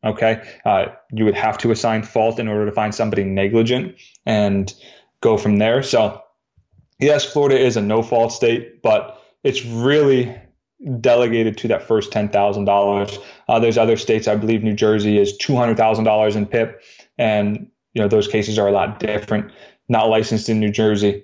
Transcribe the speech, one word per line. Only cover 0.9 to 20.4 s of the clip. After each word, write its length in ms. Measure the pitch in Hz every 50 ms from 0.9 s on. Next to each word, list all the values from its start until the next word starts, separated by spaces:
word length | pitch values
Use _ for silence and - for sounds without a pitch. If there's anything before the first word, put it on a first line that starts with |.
| - - _ _
you 140 | - 110 110
would 100 | 107 101
have 220 | - - 110 104 -
to 120 | - 117
assign 320 | 113 110 - 117 110 110 107
fault 360 | - - 117 110 113 113 120
in 80 | 117 110
order 180 | 104 104 107
to 60 | 104
find 240 | 101 - 107 107 104
somebody 280 | - 117 110 104 101 98
negligent 720 | 98 95 98 98 101 110 113 117 117 123 127 - - - _ - - _ _ _
and 480 | - 110 107 104 101 98 98 95 95 - _ - - - _ _ _ _ _
go 160 | - 113 110 104
from 200 | - 107 104 101
there. 260 | 107 110 117 135 135
So 380 | - - 117 110 104 - - - _ _ _ _ _ _ _ _ _ _ _ _ _ _ _
yes, 260 | 131 143 147 143 143
Florida 340 | - - 151 143 139 135 131
is 160 | 131 123 113
a 60 | 113
no-fault 500 | 104 101 107 113 110 - 123 117 113 117
state, 500 | - - - 117 117 120 - - - _
but 400 | - 117 107 104 - - - - _ _ _ _ _
it's 220 | 143 120 135 117
really 680 | 117 117 113 117 131 143 151 147 139 135 127 123 123 - - - - _ _ _ _ _ _ 269 151 131 117
delegated 560 | 110 127 120 120 123 117 113 113 113 110 107 -
to 100 | - 113
that 140 | 110 85 -
first 280 | - 113 107 101 -
ten 180 | - 110 104 104
thousand 360 | - 101 101 104 101 104 101
dollars. 540 | 101 101 101 101 101 101 101 101 101 - - - - - - _ -
Uh, 120 | 123 117
there's 180 | 117 117 107 113
other 200 | 113 113 113 110
states, 300 | - - 113 110 110 110
I 80 | 104
believe 280 | 104 104 110 113 107 110
New 100 | 110 104
Jersey 440 | 104 113 107 107 107 104 107 104 104
is 180 | 101 101 101 -
two 180 | - - 139
hundred 220 | 123 123 117 113 110
thousand 280 | 113 110 110 113 110
dollars 300 | 113 107 107 107 107 104
in 100 | 107 101
pip, 360 | 101 - 117 113 113 - - _ - - - - _ _ -
and, 500 | 120 110 107 104 104 104 107 101 - - _ _ _ _ _
you 80 | 117
know, 60 | 107 104
those 200 | 107 107 101 -
cases 320 | - 110 101 107 107 107
are 80 | 101 101
a 40 |
lot 280 | 101 98 90 104 104 -
different. 520 | - 107 104 104 104 - 113 104 104 - - - - - _ _ _ _
Not 220 | 120 113 110 113
licensed 400 | 110 110 110 - 117 107